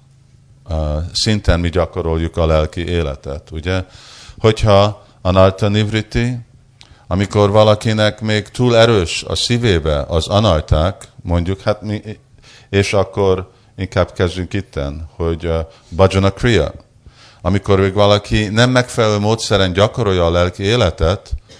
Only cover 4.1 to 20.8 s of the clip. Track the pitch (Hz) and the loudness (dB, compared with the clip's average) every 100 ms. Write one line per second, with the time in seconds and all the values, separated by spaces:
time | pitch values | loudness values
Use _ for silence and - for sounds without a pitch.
4.1 | - - - 113 104 110 98 104 104 - | -20 -20 0 0 2 4 4 4 -2 -18
5.1 | _ 92 95 95 - 101 104 104 110 - | _ 0 4 4 2 -2 0 0 -2 -4
6.1 | 120 120 123 - _ _ _ - - - | -4 -4 -4 -12 _ _ _ -20 -18 -6
7.1 | 92 101 104 101 107 107 104 113 107 107 | -2 0 2 4 4 4 4 0 0 0
8.1 | - 110 107 101 - 123 117 117 107 82 | -2 -2 -2 -4 -2 2 4 4 4 0
9.1 | - - - - 120 117 85 76 73 - | -6 -6 -6 -2 0 2 2 0 -2 -2
10.1 | 82 - 101 110 78 - 76 87 - - | -4 0 0 2 0 0 0 0 -4 -18
11.1 | - - 85 85 95 107 104 107 104 107 | -14 -4 -2 -2 -4 -4 -4 -6 -8 -10
12.1 | 104 _ _ - - - 98 98 101 92 | -16 _ _ -20 -20 -2 0 2 0 -2
13.1 | - 98 92 92 _ _ - 92 98 87 | 0 0 0 -4 _ _ -10 -4 -2 -2
14.1 | - 90 87 87 101 - - 71 76 80 | -2 -4 -4 -6 -8 -8 -8 -8 -10 -14
15.1 | - 82 82 85 82 78 - - 85 95 | -6 -6 -4 -4 -4 -6 -14 -10 0 2
16.1 | 95 98 - 123 98 71 - - _ - | 4 2 2 0 2 0 -6 -20 _ -20
17.1 | _ - - 87 98 - 95 98 98 101 | _ -20 -8 -2 -2 0 2 2 2 2
18.1 | 104 - 110 104 107 123 127 123 - 110 | 2 0 -2 0 2 2 2 0 0 0
19.1 | 104 104 113 - 101 92 87 107 - 104 | 2 0 -2 0 0 2 2 0 0 0
20.1 | 92 85 87 90 - 98 120 | 2 2 2 0 -2 -2 0